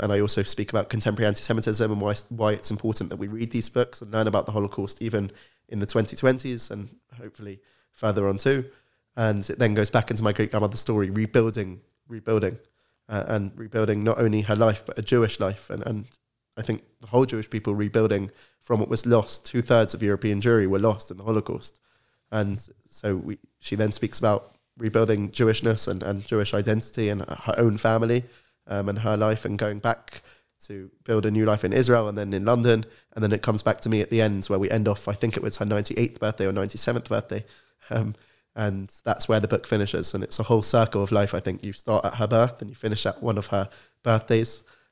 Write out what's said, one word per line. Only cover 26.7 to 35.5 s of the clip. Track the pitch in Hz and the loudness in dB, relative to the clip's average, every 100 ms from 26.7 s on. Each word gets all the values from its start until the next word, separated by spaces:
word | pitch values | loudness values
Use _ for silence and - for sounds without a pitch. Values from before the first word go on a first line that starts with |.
| 107 - - 104 | 0 -2 -4 -2
and | 101 | -2
her | - - - - | -6 -8 -2 2
own | 120 104 | 2 4
family, | 113 113 113 123 123 _ _ _ - | 2 2 2 0 -2 _ _ _ -8
um, | 101 101 | -4 -4
and | 101 | -2
her | 110 104 | 0 2
life | 107 110 - | 2 0 -4
and | 101 | -4
going | 107 104 | -4 -2
back | 117 117 - - _ _ _ _ - | -2 -2 -6 -20 _ _ _ _ -16
to | 101 95 _ | -16 -16 _
build | - 110 107 | 0 0 2
a | |
new | 107 110 | 2 2
life | 104 95 | 2 2
in | |
Israel | 117 123 117 107 | 2 4 4 2
and | 104 | -4
then | 101 | -4
in | 98 104 | 0 2
London. | 120 120 110 110 - _ | 4 4 4 2 -14 _
And | 110 | -2
then | 107 | 0
it | 104 | 0
comes | - 107 | 0 0
back | 113 110 | 0 0
to | 113 | 0
me | 110 | 0
at | - | 2
the | 117 | 2
end | 107 98 - | 2 0 -2
where | 98 | 0
we | 95 | 0
end | 110 107 | 0 0
off, | 101 - | -2 -4
I | |
think | 104 117 - | -2 -2 -2
it | |
was | 104 | -4